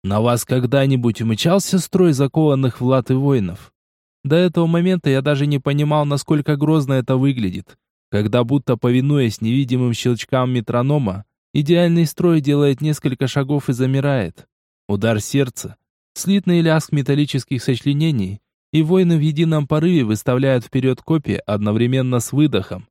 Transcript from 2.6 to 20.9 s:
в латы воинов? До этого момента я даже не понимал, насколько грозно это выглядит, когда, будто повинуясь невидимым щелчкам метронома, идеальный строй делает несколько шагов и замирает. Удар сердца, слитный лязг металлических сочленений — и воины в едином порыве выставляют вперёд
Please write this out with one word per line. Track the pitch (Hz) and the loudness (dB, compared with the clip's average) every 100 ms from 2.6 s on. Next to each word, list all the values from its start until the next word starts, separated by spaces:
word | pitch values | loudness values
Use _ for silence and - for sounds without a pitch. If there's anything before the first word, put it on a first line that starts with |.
| 131 - | -2 -2
в | |
латы | 123 131 120 131 | 0 0 0 0
воинов? | 143 135 92 82 - _ _ _ _ _ | 2 0 -2 -8 -18 _ _ _ _ _
До | 139 160 | -2 2
этого | 180 170 165 | 2 2 0
момента | 170 180 180 - | 2 0 0 0
я | 135 | 0
даже | 139 143 147 | 0 0 0
не | 143 | -2
понимал, | 143 143 147 151 | -2 -2 0 0
насколько | 147 143 - 151 147 147 | 0 -4 0 -2 0 -2
грозно | 147 156 135 | 2 0 0
это | 131 120 131 | -2 0 0
выглядит, | 139 127 98 92 - _ _ _ _ | 0 0 -4 -6 -14 _ _ _ _
когда, | 104 104 123 | -2 0 0
будто | 120 143 - 117 | 0 -2 0 -2
повинуясь | 123 127 135 147 120 - | 2 2 2 2 0 -2
невидимым | 110 127 131 127 123 | -2 -2 0 0 -2
щелчкам | 117 123 117 - 131 127 | -2 -2 -2 -2 -2 0
метронома, | 123 110 120 131 147 110 92 - _ _ | -2 -2 -2 0 0 -2 -6 -14 _ _
идеальный | 143 147 175 175 170 | -4 2 2 4 2
строй | 165 - 175 160 | 0 0 2 2
делает | 139 143 143 131 | 2 2 2 2
несколько | 151 147 139 - 131 | -2 -2 -4 -2 -2
шагов | 143 135 147 135 | -2 -2 -2 -2
и | |
замирает. | 120 131 135 143 135 87 - - _ _ _ - | -2 0 0 0 -2 -4 -8 -20 _ _ _ -6
Удар | 101 110 110 | -2 0 0
сердца, | - 139 131 - - - _ _ _ | -2 -2 -2 -6 -16 -18 _ _ _
слитный | - 180 196 180 175 | -8 -2 0 2 2
лязг | 165 156 - | 2 0 0
металлических | 147 131 143 147 139 - 131 | -2 0 0 0 -2 -4 -4
сочленений — | - 123 143 143 160 135 92 101 _ _ _ | -2 -2 -2 0 0 -2 -4 -8 _ _ _
и | 156 | 0
воины | 156 190 175 160 | 2 2 4 2
в | |
едином | 156 151 165 156 143 | 2 0 0 0 0
порыве | 156 165 175 | 0 2 2
выставляют | 110 107 - 127 135 127 | 2 0 0 0 2 0
вперёд | - 131 127 | 0 -2 0